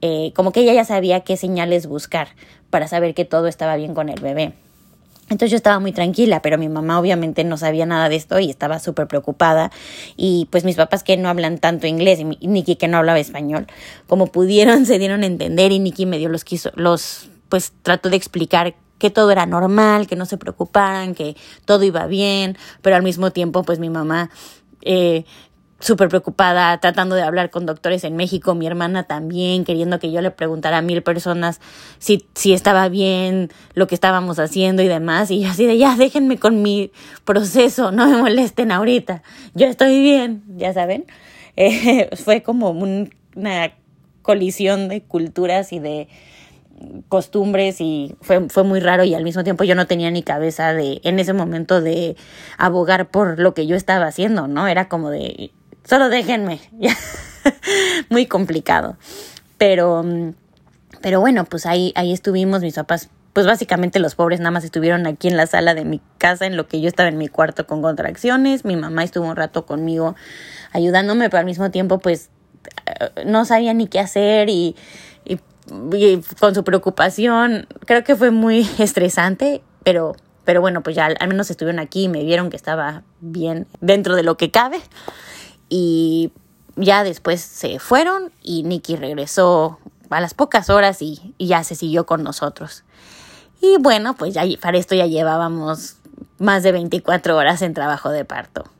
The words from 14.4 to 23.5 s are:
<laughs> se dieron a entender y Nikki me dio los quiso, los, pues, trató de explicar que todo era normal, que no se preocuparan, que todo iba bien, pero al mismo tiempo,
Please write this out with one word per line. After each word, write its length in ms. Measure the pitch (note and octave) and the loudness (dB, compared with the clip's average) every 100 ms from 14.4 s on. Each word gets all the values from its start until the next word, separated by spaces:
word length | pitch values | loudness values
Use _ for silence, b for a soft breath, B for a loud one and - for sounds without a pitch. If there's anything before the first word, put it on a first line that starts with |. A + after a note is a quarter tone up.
| F#3 G#3 G#3+ A#3 B3 | 4 6 6 6 4
<laughs> 0 | |
se 140 | G#3+ | 2
dieron 240 | G3 G3+ | 2 0
a 40 | G3 | -2
entender 440 | F3 E3+ E3 F#3+ | -2 -2 2 4
y 80 | G3 | 4
Nikki 260 | F#3+ D#3+ F#3 | 0 -2 -4
me 120 | E3 | -2
dio 100 | D#3+ | -2
los 160 | E3 | -4
quiso, 280 | - F3 E3+ - | -6 -8 -8 -2
los, 540 | E3+ E3 - - - _ _ | 0 0 -2 -14 -18 _ _
pues, 240 | F#3+ - _ | -4 -4 _
trató 280 | - F3+ F#3 | -2 -2 0
de 80 | F#3 | -2
explicar 580 | - F3+ D#3+ F3 F3 - _ _ | -2 -6 0 0 0 -6 _ _
que 120 | G#3 | 0
todo 220 | G3+ G#3+ | 4 4
era 140 | F#3+ F3 | 4 2
normal, 600 | F3 F#3 G3+ G#3+ G#3 G3+ | 0 2 4 4 4 0
que 100 | F3 | -6
no 100 | F3+ | -6
se 120 | G3+ | -8
preocuparan, 760 | - - - G#3 G3 F#3+ F#3 F3+ | -10 -8 0 2 2 -2 -6 -6
que 200 | D3+ D3+ B B - | -8 -10 B B 2
todo 180 | G#3 | 4
iba 220 | G3 E3 E3 | 4 0 -2
bien, 500 | F#3+ G3+ G3 F#3+ F#3 B B | -2 0 0 -2 -6 B B
pero 160 | F#3+ F#3 | 4 4
al 40 | |
mismo 300 | F#3 F3 F#3+ | 4 0 -2
tiempo, 320 | F3+ E3+ | -2 -2